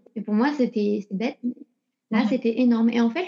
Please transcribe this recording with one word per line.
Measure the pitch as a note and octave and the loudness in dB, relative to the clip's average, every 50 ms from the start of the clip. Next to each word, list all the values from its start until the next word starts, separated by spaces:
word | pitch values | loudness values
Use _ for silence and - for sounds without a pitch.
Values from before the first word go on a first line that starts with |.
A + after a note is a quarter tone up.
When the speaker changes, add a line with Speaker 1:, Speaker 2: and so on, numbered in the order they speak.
| - - _ | -6 -12 _
Speaker 1:
Et | A3+ | -10
pour | F#3+ G#3 G#3 | -6 -2 0
moi, | G#3+ A#3+ D4 D4 | 0 0 0 0
c'était, | D4 B3 A#3 - G#3+ G3+ G#3 G#3 G#3+ G3+ | 0 -2 0 0 -2 0 0 -2 -2 -4
c'est | - G3+ | -6 -6
bête, | F#3 A3 C4+ - - - | -4 -4 -6 -6 -6 -8
mais | B3 B3 - - - _ _ _ _ _ _ _ _ | -8 -8 -8 -16 -20 _ _ _ _ _ _ _ _
là, | A3 A3+ B3+ | 0 0 2
Speaker 2:
Mhm. | G#3 | 2
Speaker 1:
c'était | C4+ B3 - A3+ A3+ B3 | 0 0 0 0 0 2
énorme. | B3+ A#3+ A#3 A3+ A3+ A#3 | 2 2 4 4 2 2
Et | A3+ A#3+ | 2 2
en | A#3 A3+ | 0 0
fait, | A3+ E4+ F#4 | 0 -4 -6